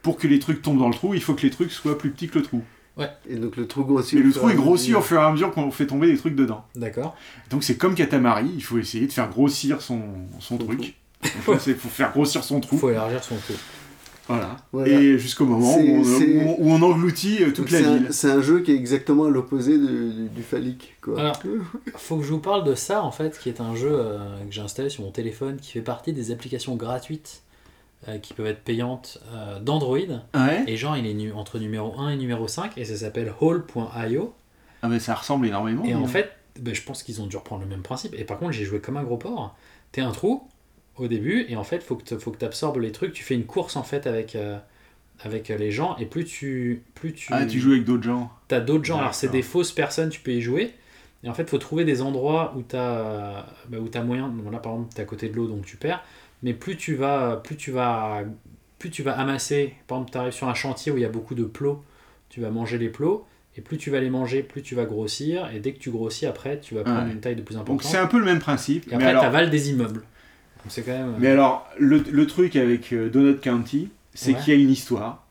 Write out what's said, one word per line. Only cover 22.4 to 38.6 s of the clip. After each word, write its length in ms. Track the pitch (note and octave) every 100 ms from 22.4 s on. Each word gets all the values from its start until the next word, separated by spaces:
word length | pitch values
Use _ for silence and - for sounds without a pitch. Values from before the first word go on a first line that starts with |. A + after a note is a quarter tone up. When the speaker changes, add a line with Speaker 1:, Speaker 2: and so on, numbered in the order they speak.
| F#3+ G3+ D#3
Speaker 2:
de 100 | B2
ça, 280 | - G#3
en 80 | D#3
fait, 280 | - D#3 D3+
qui 80 | B2+
est 140 | A#2
un 120 | A2+ A2+
jeu, 140 | C3+
euh, 260 | C#3+ A2 G#2 G2+ G2 G2+
que 60 |
j'ai 80 | G#2
installé 280 | G2+ - C#3
sur 140 | -
mon 80 | G2
téléphone, 460 | F#2+ A2+ G#2+ C3+ C#3
qui 100 | -
fait 100 | A#2
partie 300 | A#2 A#2+ -
des 200 | D3 A2+
applications 440 | A#2+ B2+ B2 C3 A#2+
gratuites, 680 | A2+ B2+ - D#3 - - _ _ _ _ _ _ -
euh, 80 | G#2+
qui 160 | -
peuvent 140 | - G#2+
être 160 | G#2+ -
payantes, 540 | A#2 B2 B2+ - - A2
euh, 280 | A2+ G2+ G2+
d'Android. 360 | A2+ D#3 C3 C3+ F#3 A#2+ - C#3+
Speaker 1:
Ouais. 280 | C3 F3 F3+
Speaker 2:
Et 80 | A2+
genre, 220 | C#3 D3
il 100 | A2+
est 60 |
nu-, 180 | G#2 G#2+
entre 260 | G#2 G2+ A#2
numéro 400 | G#2+ A2 G#2+ A2+
un 120 | D3
et 80 | C#3
numéro 320 | B2+ A#2 A2
cinq, 280 | - G3+ -
et 60 |
ça 140 | A2+ G#2+
s'appelle 360 | G#2+ A2+ A2 G2+
Hole 260 | D#3+ E3+ -
point 240 | A#2+ A2 A#2
I 220 | A2+ C3+
O. 160 | A#3 - _ _ _ _
Speaker 1:
Ah, 80 | A#2
mais 100 | A#2
ça 160 | A#2 A2
ressemble 320 | - C#3+ A#2
énormément, 380 | G2 A2 A#2+ D3
Speaker 2:
Et 100 | A#2+
en 60 |
Speaker 1:
mais 60 | C3
Speaker 2:
fait, 240 | F#3 G#3 - _ -
ben, 160 | A#2+ G2
je 60 |
pense 200 | - B2+
qu'ils 200 | - G#2+
ont 60 | G2+
dû 100 | F#2
reprendre 240 | - G#2
le 60 | F#2+
même 120 | F#2+
principe. 320 | F#2 B2+ A3 -
Et 80 | -
par 140 | G2+
contre, 120 | E3+
j'ai 140 | A#2